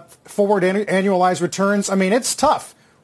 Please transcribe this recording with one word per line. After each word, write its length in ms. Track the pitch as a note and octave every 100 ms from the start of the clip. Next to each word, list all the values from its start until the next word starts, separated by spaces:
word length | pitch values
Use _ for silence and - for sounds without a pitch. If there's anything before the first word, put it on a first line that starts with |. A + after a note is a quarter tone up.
| - -
forward 400 | - - G3+ G3+
annu-, 220 | F#3 G3+ G#3
annualized 540 | F#3+ G3 F3+ F3+ F3+
returns. 480 | E3+ - G3 G#3 G3
I 60 | F#3+
mean, 180 | F#3
it's 220 | A#3+ - -
tough. 400 | D4 - - - _ _